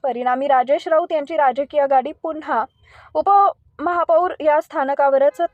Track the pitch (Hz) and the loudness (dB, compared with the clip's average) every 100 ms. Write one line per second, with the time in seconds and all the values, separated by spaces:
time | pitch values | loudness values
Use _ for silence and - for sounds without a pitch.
0 | 277 233 247 254 277 262 240 311 349 320 | -4 -4 -2 -2 2 2 2 -2 0 0
1 | 349 311 285 320 269 247 285 294 277 269 | 0 -4 -4 0 0 0 -4 -2 2 0
2 | 254 - 320 311 285 247 240 _ _ - | 0 -8 -8 -8 -6 -4 -6 _ _ -20
3 | - 311 320 403 403 - _ - 320 349 | -8 -4 2 4 4 0 _ -8 -4 -2
4 | 320 330 359 - 302 302 - 320 269 277 | 2 2 0 -2 0 0 -2 -6 -4 0
5 | 277 269 285 - 339 | 2 4 2 0 -8